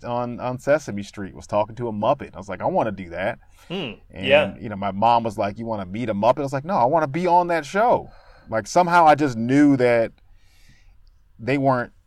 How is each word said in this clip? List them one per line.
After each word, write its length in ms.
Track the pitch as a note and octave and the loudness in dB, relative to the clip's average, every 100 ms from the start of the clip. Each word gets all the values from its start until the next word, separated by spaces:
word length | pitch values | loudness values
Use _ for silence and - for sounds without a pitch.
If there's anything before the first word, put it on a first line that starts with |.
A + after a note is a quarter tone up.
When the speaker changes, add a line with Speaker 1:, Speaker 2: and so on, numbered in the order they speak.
Speaker 1:
on, 340 | A#2+ A#2+ A#2+ A2+ | -8 -6 -6 -8
on 220 | B2 B2+ | -8 -4
Sesame 420 | C#3 D3+ - G2+ | 0 0 -2 -10
Street 320 | G2+ - F#2 | -10 -12 -14
was 140 | - - | -14 -4
talking 260 | G#2 G#2+ | -2 -2
to 140 | A2 A#2+ | -4 -8
a 40 | |
Muppet. 440 | G#2+ A2+ C#3+ E2 - | -2 0 -2 -4 -14
I 20 | |
was 100 | F#3+ | -12
like, 140 | F#2 | -6
"I 40 | A#2 | -4
wanna 260 | F3+ D3 | -2 -2
do 160 | F#3+ F3+ | -6 -10
that." 300 | E2+ G#2 - _ _ - | -6 -6 -6 _ _ -12
Speaker 2:
Hmm. 280 | F#3 C3 - - | -10 -10 -12 -18
Speaker 1:
And, 140 | - B2+ | -8 2
Speaker 2:
Yeah. 280 | D3 C3 - | 2 2 -4
Speaker 1:
you 80 | G#2+ | -10
know, 80 | G2 | -6
my 160 | G2+ | -4
mom 320 | F#2+ A2+ A#2+ | 0 2 4
was 120 | A2+ G#2 | 0 -2
like, 220 | G#2 G2+ | -4 -4
"You 80 | A#2 | -8
wanna 200 | G#2+ F2+ | -8 -8
meet 220 | G#2+ A#2+ | -6 -4
a 60 | |
Muppet?" 240 | G2+ A2+ B2+ | 0 2 2
I 40 | |
was 100 | C#3 | -2
like, 120 | C#3 | -6
"No, 120 | D#3 F#3+ | -4 0
I 80 | |
wanna 240 | A#2+ E3 D3+ | 2 2 0
be 180 | D#3+ F3+ | -2 2
on 220 | F3 F3 | 2 2
that 180 | E3+ C#3 | -2 -2
show." 440 | G3 A#3 B2 - - - - - | 0 2 2 -2 -18 -20 -20 -8
Like, 200 | A2 - | -6 0
somehow 400 | F3 F3 F3 D#3 | 0 4 6 6
I 80 | C#3+ | 6
just 200 | D3 A2+ | 2 -2
knew 400 | A#2 C#3 D3 B2+ | 0 4 6 6
that 360 | B2 A#2 G#2+ - _ _ _ _ - _ _ - _ _ _ - | 4 4 0 -4 _ _ _ _ -20 _ _ -20 _ _ _ -10
they 220 | A2+ C#3+ | -4 0
weren't 340 | C3+ B2+ A#2 _ | 2 0 -4 _